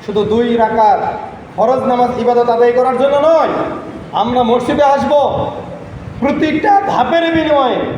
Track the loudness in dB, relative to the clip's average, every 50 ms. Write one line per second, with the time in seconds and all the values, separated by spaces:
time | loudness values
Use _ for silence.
0 | -10 -4 -2 -2 0 0 0 0 0 0 2 2 0 0 2 2 4 4 4 2
1 | 0 -4 -6 -6 -10 -12 -14 -16 -18 -16 -4 -2 0 2 2 0 0 -2 0 0
2 | 0 0 0 -2 0 0 2 2 2 2 2 2 4 2 4 2 2 0 0 0
3 | 0 2 2 2 4 4 4 4 2 0 -2 -4 -6 -6 -8 -10 -12 -14 -14 -14
4 | -16 -8 -4 -4 -2 0 0 0 2 2 2 0 0 -2 0 2 2 2 2 2
5 | 0 2 2 2 2 2 -2 -2 -4 -6 -6 -10 -12 -14 -14 -14 -14 -16 -16 -14
6 | -14 -14 -10 -4 -2 -2 0 0 0 0 -2 0 2 2 2 2 2 0 0 0
7 | 0 2 2 0 0 2 0 0 0 2 2 2 2 0 0 -2 -4 -6 -8